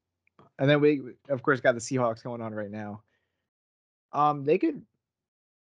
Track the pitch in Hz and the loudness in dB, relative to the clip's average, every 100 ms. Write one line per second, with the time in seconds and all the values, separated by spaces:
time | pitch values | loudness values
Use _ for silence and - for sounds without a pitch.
0 | _ _ _ _ _ - 139 147 147 143 | _ _ _ _ _ -2 2 4 4 2
1 | 127 - - 131 - 127 135 117 - 131 | -4 -16 -8 -4 0 2 2 0 -2 0
2 | 120 113 127 120 113 107 101 107 104 101 | 0 -2 -10 -10 -8 -8 -8 -10 -12 -14
3 | _ _ _ _ _ _ _ _ _ _ | _ _ _ _ _ _ _ _ _ _
4 | _ 143 147 147 139 185 320 269 - _ | _ 0 0 2 0 2 0 -4 -16 _
5 | _ _ _ _ _ _ | _ _ _ _ _ _